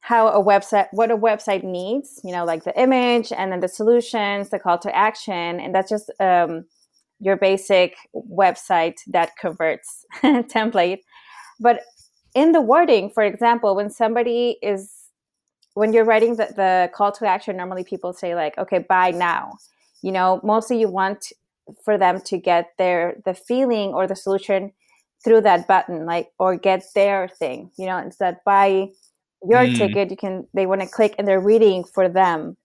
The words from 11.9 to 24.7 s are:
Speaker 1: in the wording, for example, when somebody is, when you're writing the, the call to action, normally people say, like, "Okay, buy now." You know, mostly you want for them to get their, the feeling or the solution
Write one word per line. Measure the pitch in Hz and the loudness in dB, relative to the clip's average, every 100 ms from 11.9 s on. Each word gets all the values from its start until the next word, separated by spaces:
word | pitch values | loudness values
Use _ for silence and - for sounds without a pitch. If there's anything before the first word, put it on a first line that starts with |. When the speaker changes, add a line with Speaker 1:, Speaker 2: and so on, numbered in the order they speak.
| _ _ _ _ - | _ _ _ _ 2
Speaker 1:
in | 311 | 4
the | 330 | 4
wording, | 226 285 349 233 196 | 4 4 4 2 2
for | 214 | 0
example, | 208 202 233 233 220 196 | 0 2 0 2 0 0
when | 208 | -4
somebody | - 226 226 240 233 240 - | -2 -2 0 -2 0 -2 -4
is, | 208 196 196 - - _ _ _ _ _ _ | -4 -6 -8 -20 -20 _ _ _ _ _ _
when | - 220 | -2 2
you're | 226 220 | 2 4
writing | 220 233 233 | 4 2 0
the, | 220 - | -4 0
the | 190 185 180 | 0 2 0
call | - 202 | 0 -2
to | 202 214 | -2 -2
action, | 185 - 185 | -2 -4 -10
normally | 180 185 | -8 -10
people | 180 180 180 | -10 -10 -10
say, | 180 180 170 | -8 -6 -4
like, | 151 - | -4 -6
"Okay, | 185 185 | -4 -4
buy | 170 185 185 | 0 2 2
now." | 175 175 170 - - _ _ _ _ | 0 -2 -2 -6 -18 _ _ _ _
You | 185 | -6
know, | 190 185 185 | 0 0 0
mostly | 202 214 220 240 | 0 -2 0 -2
you | 220 | -2
want | 185 190 208 - - _ _ - 208 | 0 -4 -4 -14 -20 _ _ -20 -14
for | - 208 | -2 2
them | 185 185 | 2 0
to | 185 185 | -4 -6
get | - 175 170 _ | 0 0 0 _
their, | 185 180 170 - 202 | -2 0 -2 -6 -8
the | |
feeling | 185 - 247 262 226 196 | -8 -4 -2 0 0 -2
or | 160 190 | -4 -4
the | 190 | -4
solution | - 196 - 196 196 | -4 -4 -2 -4 -4